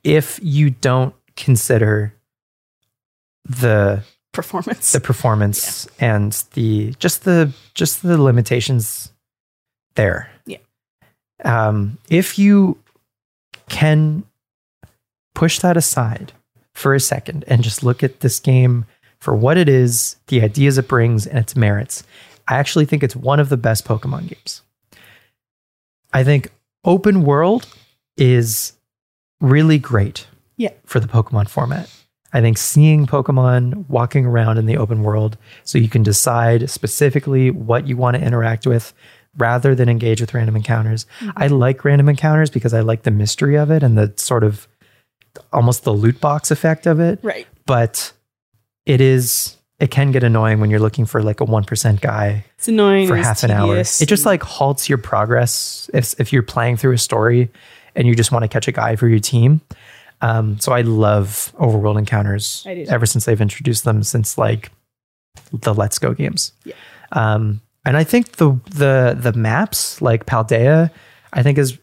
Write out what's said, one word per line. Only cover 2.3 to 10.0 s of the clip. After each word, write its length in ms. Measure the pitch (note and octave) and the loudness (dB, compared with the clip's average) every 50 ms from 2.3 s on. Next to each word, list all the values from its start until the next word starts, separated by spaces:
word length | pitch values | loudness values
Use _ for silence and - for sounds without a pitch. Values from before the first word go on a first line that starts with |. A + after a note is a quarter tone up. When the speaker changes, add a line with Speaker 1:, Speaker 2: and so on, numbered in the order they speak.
| _ _ _ _ _ _ _ _ _ _ _ _ _ _ _ _ _ _ _ _ _ _ _ | _ _ _ _ _ _ _ _ _ _ _ _ _ _ _ _ _ _ _ _ _ _ _
Speaker 1:
the 580 | - B2 B2 B2+ A#2 G#2+ G#2 G2+ G2 G2+ G2 G2+ _ _ _ _ _ | -12 -6 -2 0 2 2 2 2 0 0 -4 -8 _ _ _ _ _
Speaker 2:
Performance. 600 | - - D#3+ - - F3+ E3+ - A#3 - - - - | -12 -12 -10 -8 -8 -8 -6 -6 -8 -4 -2 -2 -2
Speaker 1:
the 60 | C3 | -2
performance 880 | - - A#2+ - - A#2+ A2 G#2+ G#2 G2+ G#2 - - - - - - - _ - | 0 -2 -4 0 0 0 2 2 0 -2 -2 -4 -8 -8 -10 -12 -14 -18 _ -4
Speaker 2:
Yeah. 160 | B2 A#2 G#2+ | -2 0 0
Speaker 1:
and 160 | G#2 G2+ G#2 G#2+ - - _ - | 0 -2 -2 -4 -8 -10 _ -6
the, 400 | - A#2 A2 G#2+ G#2 G#2 A2 C3 _ | -4 -2 0 -2 -2 -4 -6 -8 _
just 260 | - F3 - - - | -4 -4 -4 -2 -2
the, 260 | F#3+ F3 E3+ D#3+ D3 C3+ - _ _ _ | 0 2 2 2 0 -2 -10 _ _ _
just 280 | - E3 D3+ - - | -4 -4 -4 -4 -4
the 160 | - F3 E3+ D#3 | -2 0 2 4
limitations 920 | C#3 C3+ A#2 B2 A2 - A#2+ B2 A2+ - C3 A#2+ G#2+ - - - - - _ _ _ _ _ _ _ _ _ _ _ _ _ _ _ _ _ | 4 4 4 2 0 0 -2 -2 -2 -2 -2 -2 -2 -4 -10 -14 -16 -18 _ _ _ _ _ _ _ _ _ _ _ _ _ _ _ _ _
there. 360 | - | 0